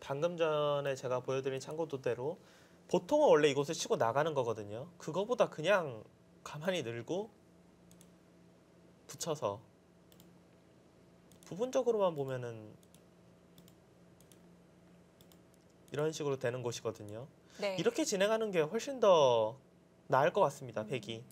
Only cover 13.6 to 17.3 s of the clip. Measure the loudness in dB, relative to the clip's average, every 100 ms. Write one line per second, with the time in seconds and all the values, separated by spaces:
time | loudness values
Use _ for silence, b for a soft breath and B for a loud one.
13.6 | -20 -20 -20 -20 -20 -20 -20 -20 -20 -20
14.6 | -20 -20 -20 -20 -20 _ -20 -20 -20 _
15.6 | _ _ -10 -4 -2 -2 -2 0 -2 -2
16.6 | -6 -4 -6 -8 -12 -12 -14